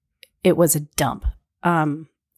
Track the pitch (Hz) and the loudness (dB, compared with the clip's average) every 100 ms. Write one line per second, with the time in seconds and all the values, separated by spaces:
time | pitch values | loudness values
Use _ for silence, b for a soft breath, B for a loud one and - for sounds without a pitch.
0 | _ _ _ _ 185 160 165 151 147 - | _ _ _ _ 0 4 2 0 -4 -4
1 | 139 - - - _ - 175 170 151 151 | -4 -4 -6 -8 _ -6 -2 0 -2 -4
2 | 156 _ _ | -12 _ _